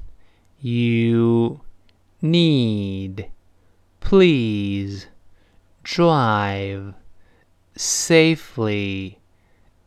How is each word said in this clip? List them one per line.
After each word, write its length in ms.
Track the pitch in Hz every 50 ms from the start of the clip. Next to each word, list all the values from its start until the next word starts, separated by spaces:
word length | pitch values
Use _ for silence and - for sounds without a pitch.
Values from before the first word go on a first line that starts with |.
| - - - - - - _ _ _ _ _ _
you 1000 | 139 120 120 120 120 117 117 113 117 117 117 117 117 117 117 117 117 117 135 147 - - - - _ _ _ _ _ _ _ _
need. 1080 | - 151 165 175 170 160 151 135 120 113 107 104 101 98 95 95 98 95 95 101 98 - - - _ _ _ _ _ _ _ _ _ _ _ _
Please 1040 | - - 202 190 185 175 156 131 117 110 107 104 101 101 98 98 98 98 101 98 - - - - _ - - _ _ _ _ _ _ _ _ _ -
drive 1080 | - - - 170 170 160 143 123 113 107 104 104 101 98 98 98 98 98 98 98 101 95 - - - - - - _ _ _ _ _ _ _ _ _ _
safely, 1400 | - - - - - - - 170 160 160 160 160 151 - - - 123 110 107 104 104 101 98 95 95 95 92 98 - _ _ _ _ _ _ _ _ _ _ _ _ _